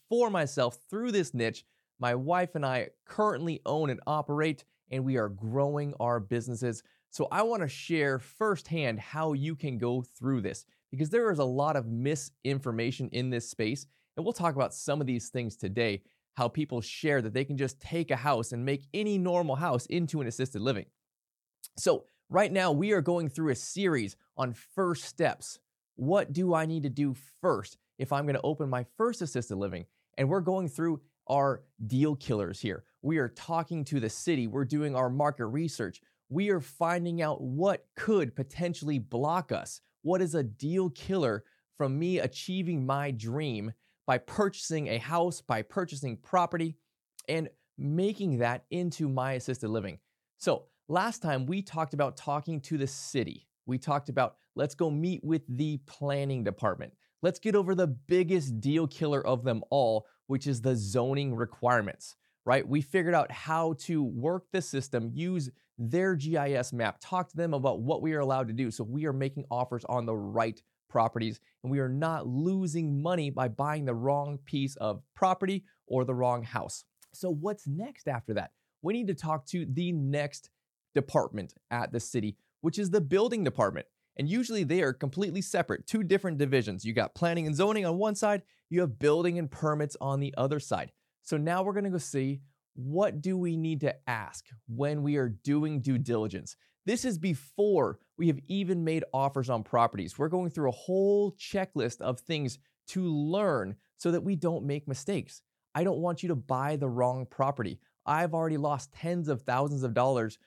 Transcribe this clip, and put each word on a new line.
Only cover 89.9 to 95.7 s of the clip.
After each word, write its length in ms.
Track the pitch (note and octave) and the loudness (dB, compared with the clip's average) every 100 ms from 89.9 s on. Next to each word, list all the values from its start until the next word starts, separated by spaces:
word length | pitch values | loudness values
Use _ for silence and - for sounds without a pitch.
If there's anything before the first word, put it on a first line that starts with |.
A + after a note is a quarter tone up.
| - | -2
on 200 | C3+ C#3 | -2 0
the 160 | C#3 C#3 | -2 0
other 220 | C3+ D3 | 0 0
side. 320 | - F#2 - _ _ _ | -2 -2 -4 _ _ _
So 120 | - D#3 | -4 0
now 260 | D3+ F#3+ | 2 0
we're 100 | F#3+ | 0
gonna 160 | G3+ G3+ | 0 0
go 80 | F3+ | -2
see 440 | - C#3 C3+ C#3 - _ _ - | -2 -2 -2 -2 -8 _ _ -10
what 460 | B2+ D#3 G#3 D3 | -4 2 2 0
do 140 | F3 F#3 | -2 0
we 220 | F3 E3 | 0 0
need 240 | D#3+ D#3 | 0 0
to 140 | C#3 - - | -2 -2 -4
ask 380 | A#2 G2+ - - A2+ - | -4 -6 -12 -18 -20 -10
when 340 | A#2 C#3+ D3+ | -4 -2 0
we 140 | C#3+ D3 | 2 2
are 140 | B2+ | 2
doing 520 | G2+ D3 D3 D#3 | -2 0 2 2